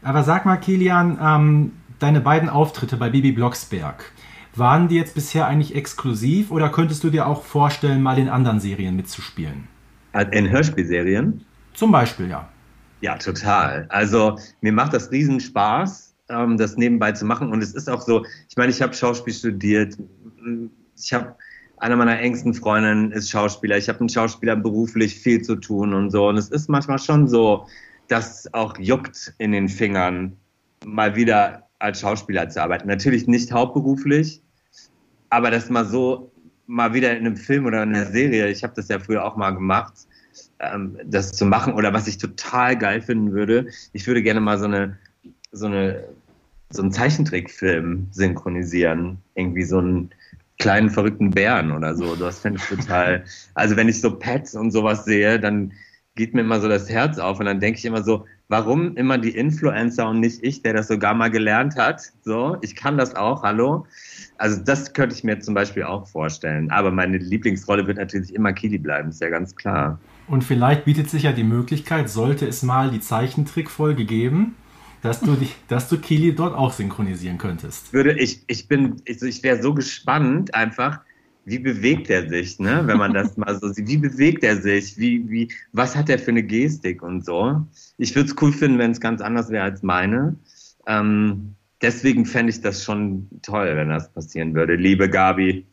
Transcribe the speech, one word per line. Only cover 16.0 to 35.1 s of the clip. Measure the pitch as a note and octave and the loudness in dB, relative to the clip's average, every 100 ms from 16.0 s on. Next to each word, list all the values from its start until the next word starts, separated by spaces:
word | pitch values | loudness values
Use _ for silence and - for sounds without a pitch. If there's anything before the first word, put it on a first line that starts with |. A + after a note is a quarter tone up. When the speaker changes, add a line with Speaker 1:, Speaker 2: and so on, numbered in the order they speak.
| - _ _ | -18 _ _
Speaker 2:
ähm, | A#2+ A#2+ A2+ | -2 0 2
das | G#2+ G#2 | 0 2
nebenbei | A#2+ A#2 A2 | 2 4 2
zu | G#2+ | 0
machen. | G#2+ A#2 C3+ | -2 -2 -2
Und | A2 | -2
es | G2+ | -4
ist | A2+ D3 | -6 -6
auch | B2 | -6
so, | - A2+ - - _ | 2 2 2 -16 _
ich | - | 0
meine, | B2 | 2
ich | B2 | 2
hab | C3 | -2
Schauspiel | - B2 A#2+ A#2+ | 0 -2 0 -6
studiert. | G#2+ A#2 G2+ G2+ G#2 G#2 G2 - _ A2+ _ A#2 A#2 A#2 _ _ _ | -4 -4 -2 2 2 2 -4 -18 _ -20 _ -8 -8 -8 _ _ _
Ich | - | -6
hab, | B2+ A#2+ - - - _ _ | -4 -6 -16 -20 -20 _ _
eine | A2 A#2+ | 0 4
meiner | A#2+ A#2 | 4 2
engsten | B2 A#2 A#2+ | 0 0 -2
Freundinnen | A2+ A2+ G#2+ G#2+ G#2+ G#2+ | -2 0 2 4 2 2
ist | G#2+ G#2 | -2 -4
Schauspieler. | A2 G#2 G2+ G#2 G2+ | -2 -2 -2 0 0
Ich | G2+ | 0
hab | A2 | -2
mit | A#2 | -2
Schauspielern | A#2+ A2+ - A2+ A2 | 0 -2 0 0 0
beruflich | A2 G#2+ A2+ A2+ G#2+ - | 0 0 -2 0 0 0
viel | - A#2 | 2 2
zu | A2+ A2 | 2 -6
tun | - G#2 G#2 | -2 -2 0
und | G2 G2 | 0 0
so. | G2+ G2+ | 2 4
Und | G#2 | 2
es | G#2 | 0
ist | D3 D3+ | -4 0
manchmal | C#3+ C#3+ C3+ | -2 0 -4
schon | - D3+ C#3 | 2 4 6
so, | A#2+ A2 G2+ - - - _ _ | 6 4 4 -2 -20 -20 _ _
dass | A#2 G#2+ - | -2 -2 -12
es | - | -8
auch | A#2 G#2+ - | -4 -4 -4
juckt | F#2 C3 - - - - | 0 0 0 -14 -18 -6
in | G#2+ | 0
den | G#2 G2 | 0 0
Fingern, | F#2+ G#2+ G2 F2+ F2+ F#2 F#2+ _ _ _ _ | 0 0 2 0 -2 -6 -10 _ _ _ _
mal | G#2+ G#2+ G#2+ G#2+ | -10 -2 0 2
wieder | A#2 G#2+ G2+ - _ _ | 4 4 2 0 _ _
als | G#2+ G2+ | -6 -4
Schauspieler | G2+ G#2+ - F#2+ E2+ | -4 -4 -4 -4 -4
zu | D#2+ | -4
arbeiten. | D#2+ E2+ - | -2 -2 -2
Natürlich | G2 G2 B2+ A#2 | 0 2 2 4
nicht | A#2+ A#2+ | 2 2
hauptberuflich, | B2 B2+ D3 C3+ C3+ C#3+ D3 D#3 - _ _ _ - _ _ _ | 0 0 0 0 0 2 2 2 -4 _ _ _ -20 _ _ _